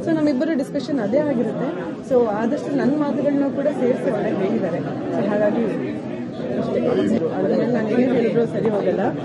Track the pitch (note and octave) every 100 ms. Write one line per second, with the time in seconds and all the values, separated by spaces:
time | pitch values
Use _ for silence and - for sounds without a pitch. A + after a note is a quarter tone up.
0 | E4 D#4+ D4 B3+ D#4 D4 - C#4+ D#4 C#4
1 | G#3 C4 D4 B3 A3 - C4 F4+ E4+ -
2 | - B3+ A#3 G3+ A3+ D4 - C#4 A#3 D4+
3 | C#4+ C4 C#4 C#4 C#4 A#3 C#4 - B3 C4
4 | C#4 G#3 G3+ F#3+ G3 A3+ F#3 E3+ - -
5 | - - G3+ G#3 G#3 G#3+ A3 E3 - -
6 | - - - - B2+ B2 - - - -
7 | - A3 - F#3+ G3 A3 A#3 A#3+ G#3+ B3
8 | B3+ B3 A3+ A3+ A3+ F3+ A3+ G3+ F#3 F3
9 | A3+ D3